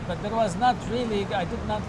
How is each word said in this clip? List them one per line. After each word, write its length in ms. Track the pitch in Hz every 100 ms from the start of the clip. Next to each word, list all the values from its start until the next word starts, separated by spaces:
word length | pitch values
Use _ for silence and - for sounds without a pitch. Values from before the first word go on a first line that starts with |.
| -
but 140 | 170
there 80 | 202
was 240 | 226 220 175
not 220 | 247 233 175
really, 360 | 233 240 208 196
I 180 | 208
did 240 | 175 226 214
not 140 | 214